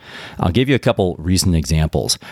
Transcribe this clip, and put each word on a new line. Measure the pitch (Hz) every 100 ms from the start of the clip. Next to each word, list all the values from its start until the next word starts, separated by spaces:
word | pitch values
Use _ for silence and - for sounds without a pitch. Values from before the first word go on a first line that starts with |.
| - - - -
I'll | 92
give | 113 131
you |
a | 127
couple | 127 107 90 80
recent | 82 92 98
examples. | 82 73 78 78 71 50 - -